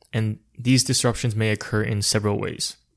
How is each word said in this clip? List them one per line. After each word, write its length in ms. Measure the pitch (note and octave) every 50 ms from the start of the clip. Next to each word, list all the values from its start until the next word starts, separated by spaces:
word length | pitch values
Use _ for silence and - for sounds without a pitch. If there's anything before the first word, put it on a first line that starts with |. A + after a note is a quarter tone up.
| _ _
And 260 | - A2+ A2 A2 G#2+ - _ _ _
these 280 | - A#2 B2 C3 A#2+ -
disruptions 500 | - B2+ - - A#2+ A2 - - A#2+ G#2
may 160 | A2 A2 A2
occur 320 | G#2+ - - - A2 G#2+
in 180 | A2 A2+ A2 G2+
several 380 | G2+ - - G#2+ G2+ G#2 G2+ -
ways. 380 | G2+ - - - - - - - _ _ _